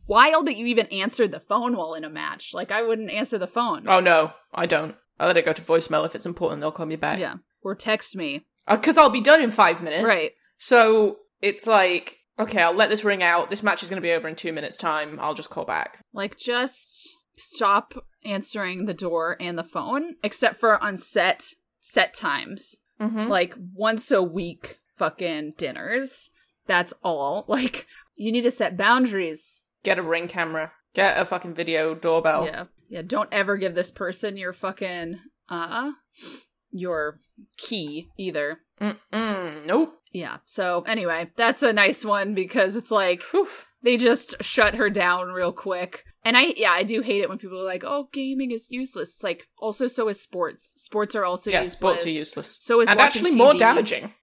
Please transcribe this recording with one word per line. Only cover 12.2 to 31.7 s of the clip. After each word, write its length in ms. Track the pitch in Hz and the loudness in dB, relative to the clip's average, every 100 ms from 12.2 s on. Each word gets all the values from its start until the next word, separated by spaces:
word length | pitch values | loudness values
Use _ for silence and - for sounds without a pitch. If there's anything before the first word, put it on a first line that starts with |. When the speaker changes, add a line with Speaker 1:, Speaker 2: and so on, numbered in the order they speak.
| _ - | _ -6
Speaker 2:
okay, 240 | 214 208 | -4 2
I'll 120 | 170 | 2
let 140 | 185 208 | 4 2
this 160 | 214 | 2
ring 180 | 214 196 | 0 2
out. 280 | 175 170 - | 2 2 0
This 120 | 202 | -2
match 200 | 208 175 | -2 -2
is 60 | 170 | -4
gonna 100 | 190 | -4
be 120 | 175 | 0
over 140 | 165 156 | 0 -2
in 60 | 160 | -8
two 160 | 170 | -8
minutes' 240 | 156 147 - | -6 -8 -6
time. 420 | 175 156 151 151 | -4 -4 -6 -6
I'll 140 | 151 | -6
just 160 | 151 151 | -6 -10
call 140 | 165 | -10
back. 380 | - 78 - - _ | -6 -4 -6 -10 _
Speaker 1:
Like, 260 | 214 196 - | -10 -10 -8
just 760 | - 240 262 - - - - - _ - | -4 -2 -4 -8 -18 -16 -18 -18 _ -20
stop 560 | - - 208 202 - 247 - _ | -18 -2 2 2 0 -12 -20 _
answering 640 | 214 196 196 208 185 185 202 | -8 -8 -6 -8 -6 -6 -6
the 80 | |
door 420 | 180 185 165 165 175 | -6 -4 -2 -2 -4
and 180 | 180 170 | -6 -8
the 40 | |
phone, 520 | 165 170 170 262 339 - | -8 -8 -4 -4 -4 -6
except 360 | 208 - 226 - | -8 0 0 2
for 240 | 226 208 | 2 4
on 140 | 208 185 | 2 -6
set, 560 | - 208 180 - - - _ _ | -4 0 2 0 -6 -20 _ _
set 340 | - - 185 | -4 0 0
times. 640 | - 185 143 - 196 - - _ _ | -2 -6 -4 -6 -14 -18 -20 _ _
Speaker 2:
Mm-hmm. 280 | 214 220 214 | -6 -4 0
Speaker 1:
Like, 260 | 196 175 - 180 | 0 0 -4 -18
once 360 | 185 220 226 - | -2 0 0 2
a 120 | 220 | 2
week 560 | 180 170 175 - - - _ _ | 2 -2 -8 -10 -18 -20 _ _
fucking 580 | 160 - 180 151 151 151 | -4 -2 -6 -6 -8 -8
dinners. 720 | 151 - 135 240 269 - - _ _ _ - | -8 -8 -6 -6 -6 -12 -18 _ _ _ 0
That's 280 | 180 175 - | 0 0 -4
all. 420 | 185 156 139 185 - | -4 -2 -2 -4 -2
<laughs> 20 | |
Like, 380 | 220 254 - - - _ - | -2 -2 -6 -14 -20 _ -8
you 140 | 214 | -2
need 100 | 233 | 0
to 80 | 240 | 0
set 280 | 269 196 180 | 0 -2 0
boundaries. 840 | 202 254 254 196 170 156 - - _ _ | 2 4 2 0 -4 -8 -14 -20 _ _
Speaker 2:
Get 140 | 196 185 | -2 -2
a 40 | |
Ring 240 | 165 165 175 | 0 -2 -2
camera. 460 | 180 165 160 156 - _ | -4 -4 -4 -8 -12 _
Get 240 | - 196 - | 2 2 4
a 60 | 180 | 0
fucking 280 | 180 175 | -4 -6
video 400 | 165 170 | -6 -2